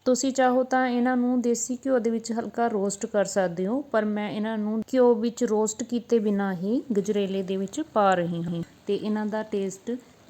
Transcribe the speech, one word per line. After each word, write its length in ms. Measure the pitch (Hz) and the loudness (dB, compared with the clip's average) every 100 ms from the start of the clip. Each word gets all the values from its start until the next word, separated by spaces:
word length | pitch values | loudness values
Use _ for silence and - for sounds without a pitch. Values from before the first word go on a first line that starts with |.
ਤੁਸੀਂ 280 | 254 254 269 | 0 2 2
ਚਾਹੋ 300 | 262 254 247 | 2 4 4
ਤਾਂ 240 | 254 254 254 | 2 2 2
ਇਹਨਾਂ 300 | 240 247 254 | 2 2 2
ਨੂੰ 240 | 247 254 | 2 2
ਦੇਸੀ 360 | 240 226 - 247 | 0 -2 -4 -4
ਘਿਓ 220 | 269 254 | 0 0
ਦੇ 120 | 226 | 2
ਵਿੱਚ 220 | 226 233 | -2 -4
ਹਲਕਾ 340 | 226 214 - 233 | -6 -4 -2 0
ਰੋਸਟ 400 | 214 196 190 220 | 0 -2 -4 -2
ਕਰ 180 | 208 | 0
ਸਕਦੇ 420 | 190 202 180 170 185 | 0 0 0 0 -2
ਹੋ, 160 | 269 | -2
ਪਰ 220 | 285 220 | 0 0
ਮੈਂ 260 | 214 208 208 | 0 -2 -4
ਇਹਨਾਂ 280 | 214 214 220 | -4 -4 -2
ਨੂੰ 220 | 208 220 | -2 -4
ਘਿਓ 340 | - 254 247 | 0 4 6
ਵਿੱਚ 300 | 226 233 233 | 4 0 -2
ਰੋਸਟ 380 | 233 214 214 - | 0 2 0 -4
ਕੀਤੇ 360 | 233 240 - 233 | -4 -4 0 2
ਬਿਨਾਂ 340 | 214 202 196 | 2 0 0
ਹੀ 300 | 175 196 262 - 202 | -2 -2 -2 0 -2
ਗਜਰੇਲੇ 460 | 196 208 190 190 | 0 0 0 -2
ਦੇ 140 | 185 190 | -2 -4
ਵਿੱਚ 240 | 190 302 | -4 -6
ਪਾ 340 | 311 220 196 | -2 2 4
ਰਹੀ 280 | 180 170 170 | 4 0 -2
ਹਾਂ 200 | 170 170 - - - | -4 -6 -8 -10 -4
ਤੇ 100 | 202 | -4
ਇਹਨਾਂ 300 | 214 214 208 | -2 -2 -2
ਦਾ 160 | 214 | -4
ਟੇਸਟ 540 | 220 202 190 190 - 247 - - | -4 -4 -4 -6 -8 -8 -10 -20